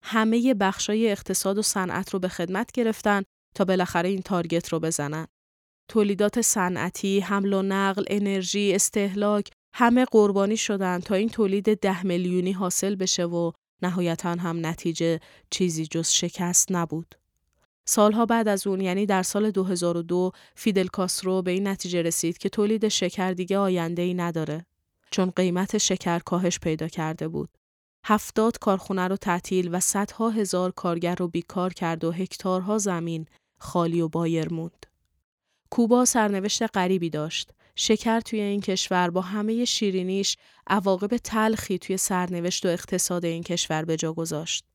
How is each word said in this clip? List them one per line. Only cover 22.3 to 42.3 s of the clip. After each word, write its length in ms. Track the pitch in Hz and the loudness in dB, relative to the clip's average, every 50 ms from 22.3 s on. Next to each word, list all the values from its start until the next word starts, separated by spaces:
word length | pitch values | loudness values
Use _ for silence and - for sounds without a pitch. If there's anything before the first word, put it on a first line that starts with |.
| 170 - | -4 -2
که 120 | - 196 | -4 -4
تولید 380 | - - 208 208 220 220 214 214 | 0 0 2 2 2 2 2 0
شکر 440 | - - 190 180 - - 185 185 | 0 0 -2 -2 -2 -2 -2 -2
دیگه 260 | 185 180 185 180 190 196 | 0 -2 -2 0 0 2
آینده‌ای 560 | 202 190 185 175 165 165 175 170 175 180 180 | 2 2 2 0 0 -2 -2 -2 -2 -2 -2
نداره، 520 | 180 170 170 165 165 156 151 151 160 170 _ _ _ _ _ _ _ _ _ | -2 -2 -2 -2 -4 -4 -4 -6 -8 -8 _ _ _ _ _ _ _ _ _
چون 220 | - - 185 185 185 | 0 0 0 0 2
قیمت 420 | - 185 185 175 180 190 196 - 214 | 2 0 2 2 0 -2 0 0 0
شکر 420 | - - 190 185 - 180 170 170 | 2 2 0 0 0 0 -2 0
کاهش 400 | - - 185 175 180 175 - - | -2 -2 -2 0 0 0 -2 -2
پیدا 280 | - 170 160 160 160 160 | -2 -2 -2 -2 -4 -8
کرده 400 | - - 160 156 160 - 156 160 | -6 -4 -4 -4 -4 -6 -6 -6
بود. 220 | 165 147 147 151 _ _ _ _ _ _ _ _ _ _ _ | -4 -6 -8 -8 _ _ _ _ _ _ _ _ _ _ _
هفتاد 540 | - 214 214 - - - - 220 233 240 - | 2 2 2 2 -2 0 2 2 2 0 0
کارخونه 480 | - 226 190 190 - - 196 190 180 185 | 0 0 0 0 0 -4 -2 -2 0 0
رو 100 | 190 196 | -2 -2
تعطیل 520 | - 196 175 175 - - 190 185 175 175 170 | 0 -2 -2 -2 -2 -2 -2 0 0 0 -2
و 40 | 180 | -2
صدها 500 | 185 - - 202 208 202 - - 226 233 | -2 0 0 0 -2 -4 -4 -2 -2 0
هزار 420 | 220 226 208 185 - 180 180 185 | 0 0 -2 0 0 0 0 -2
کارگر 440 | 185 - - 180 170 170 170 170 175 | -4 -4 -2 -2 -2 0 -2 -2 -2
رو 120 | 175 180 175 | -2 -4 -2
بیکار 460 | 170 175 170 _ - 175 180 185 180 | -2 -4 -6 _ -4 -2 -2 -2 -4
کرد 300 | - 185 165 165 160 165 | -4 -4 -4 -2 -2 -2
و 80 | 165 | -2
هکتارها 680 | 165 170 185 185 - - - 185 185 185 185 196 214 220 | -2 -2 -6 -6 -8 -6 -2 -2 -2 0 0 0 -2 0
زمین 480 | 196 202 180 170 165 170 165 160 160 - _ _ _ _ _ _ | 0 0 -2 -2 -2 -4 -4 -6 -6 -10 _ _ _ _ _ _
خالی 420 | - - - 175 170 165 165 170 | -16 -4 0 0 2 2 2 0
و 60 | 165 165 | 0 0
بایر 460 | 160 165 170 165 165 165 156 160 165 | 0 0 0 2 0 0 -2 -2 -4
موند. 320 | 160 165 170 _ _ - _ _ _ _ _ _ _ _ _ _ _ _ _ _ _ _ _ | -6 -8 -10 _ _ -20 _ _ _ _ _ _ _ _ _ _ _ _ _ _ _ _ _
کوبا 360 | - - 240 220 240 247 247 | 0 2 4 6 6 4 4
سرنوشت 580 | 240 - 247 214 208 202 190 190 208 - - 226 | 4 4 2 2 2 2 0 -2 -2 -2 0 -2
غریبی 460 | 220 - 202 180 180 190 190 170 165 | 0 0 0 2 2 2 2 0 -2
داشت. 420 | 156 151 151 165 - - - _ - _ _ _ _ - | -4 -4 -6 -4 -6 -6 -8 _ -14 _ _ _ _ -4
شکر 420 | - - 220 214 - 233 226 233 | 2 2 2 2 2 2 0 0
توی 220 | 226 - - 214 | 0 -2 -4 -2
این 200 | 208 202 202 202 | -2 0 -2 -2
کشور 480 | 190 - 185 190 - - 190 180 180 175 | -2 -2 -2 -2 -2 0 2 2 2 2
با 120 | 170 185 | 2 0
همه 440 | 180 180 196 214 208 214 226 233 247 | -2 -2 -4 -2 -2 0 0 0 0
شیرینیش 720 | 240 - - 226 202 185 185 180 185 190 196 196 - - _ _ _ _ _ _ - | 0 0 0 0 0 0 0 -2 0 -2 0 0 -2 -4 _ _ _ _ _ _ 0
عواقب 500 | 196 208 180 196 190 180 196 202 240 240 | 0 0 2 2 2 2 0 -2 -2 -2
تلخی 600 | - - 220 220 220 220 220 214 - - 196 180 | -2 -2 0 2 2 2 2 0 -2 -4 -4 -4
توی 200 | - - 190 190 | -2 -4 -4 -2
سرنوشت 680 | - - 196 180 180 180 | -2 0 0 0 0 -2